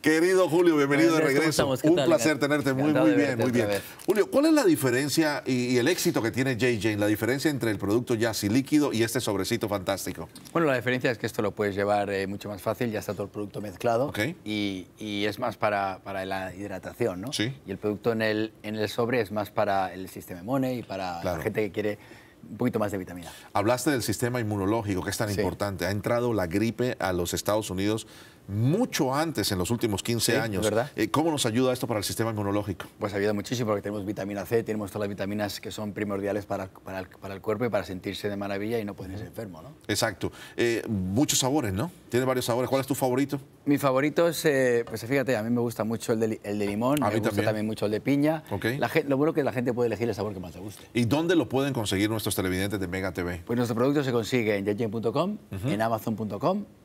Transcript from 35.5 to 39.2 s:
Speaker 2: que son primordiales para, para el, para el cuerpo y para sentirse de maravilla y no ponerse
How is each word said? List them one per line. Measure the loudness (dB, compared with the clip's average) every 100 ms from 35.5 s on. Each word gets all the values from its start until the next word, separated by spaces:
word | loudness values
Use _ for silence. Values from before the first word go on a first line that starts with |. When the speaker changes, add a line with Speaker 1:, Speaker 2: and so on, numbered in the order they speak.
| -6
Speaker 2:
que | -10
son | -8 -8
primordiales | -4 -2 -2 0 -2 -2
para, | -6 -6
para | -12 -10 -10
el, | -10
para | -14 -12
el | -8
cuerpo | -4 -2 0
y |
para | -2 -2
sentirse | -6 -6 -4 -4
de | -4
maravilla | -4 -4 -2 -4
y | -4
no |
ponerse | -10 -10 -10